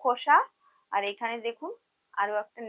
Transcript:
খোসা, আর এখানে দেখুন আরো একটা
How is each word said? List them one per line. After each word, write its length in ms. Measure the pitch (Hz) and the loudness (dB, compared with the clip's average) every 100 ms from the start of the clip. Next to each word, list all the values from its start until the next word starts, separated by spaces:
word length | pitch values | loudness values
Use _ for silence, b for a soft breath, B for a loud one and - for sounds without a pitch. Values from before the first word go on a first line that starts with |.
খোসা, 340 | 247 247 294 330 480 _ b b b | -2 0 4 4 4 _ b b b
আর 100 | 196 202 | -4 -4
এখানে 240 | 202 233 233 226 | -4 -6 -6 -6
দেখুন 240 | 233 339 466 _ _ _ | -8 -10 -12 _ _ _
আরো 180 | - 202 208 | -6 -2 -2
একটা 160 | 214 - | -6 -10